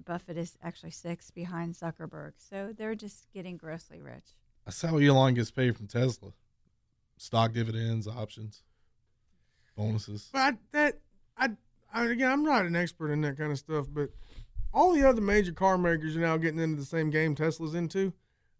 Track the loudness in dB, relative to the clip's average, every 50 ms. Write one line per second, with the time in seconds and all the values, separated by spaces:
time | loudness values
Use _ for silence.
0 | -12 -10 -10 -10 -8 -10 -8 -8 -8 -8 -10 _ -14 -14 -14 -12 -16 -18 -18 -12
1 | -10 -10 -10 -10 -10 -18 _ -12 -12 -8 -8 -6 -6 -8 -8 -8 -8 -10 -10 -10
2 | -14 -14 -14 -14 -16 -16 -18 _ -20 -14 -12 -10 -10 -10 -10 -10 -8 -8 -8 -8
3 | -10 -16 -18 -18 _ _ _ -14 -12 -12 -12 -12 -12 -12 -12 -12 -14 -18 -20 -20
4 | -18 -18 -18 -18 -20 _ _ _ _ _ _ _ _ -12 -8 -4 -2 0 4 6
5 | 8 8 8 8 6 6 4 2 0 -4 -2 0 0 0 0 -2 -8 -6 -2 0
6 | 0 0 0 -4 -12 -20 -20 _ _ _ _ _ _ _ _ _ _ _ _ _
7 | _ _ _ _ -14 -2 2 2 2 2 2 -2 -4 -4 -4 -4 -2 -2 -2 -2
8 | -4 -6 -8 -8 -10 -10 -10 -14 -14 -14 -14 -18 _ _ _ _ _ _ _ _
9 | _ _ _ _ _ _ _ _ _ _ _ _ _ _ _ -4 -4 -2 -2 -4
10 | -6 -8 -12 -12 -14 -6 0 2 2 2 2 -2 -8 _ 0 2 2 2 0 -2
11 | -12 _ _ _ _ _ _ -4 -4 -4 -4 -6 _ _ _ _ _ _ -4 -2
12 | -2 0 0 0 2 2 2 2 2 2 2 2 2 2 0 0 0 -2 -4 _
13 | -4 -2 0 0 0 -2 -2 -4 -4 -4 -4 -4 -6 -4 -4 -4 -4 -4 -4 -4
14 | -4 -4 -6 -12 -18 -16 -16 -16 -18 -10 -6 -4 -4 0 4 6 6 6 6 8
15 | 6 6 6 6 2 4 4 4 4 2 0 2 2 4 4 4 4 2 2 0
16 | -2 -4 -2 0 0 2 2 2 0 0 0 0 0 0 -2 -4 -6 -4 -2 0
17 | 0 2 2 2 2 2 0 0 0 -2 -2 -2 -6 -6 -4 -4 -4 -2 -2 0
18 | -2 -2 -2 -6 _ _ _ _ _ _ _ _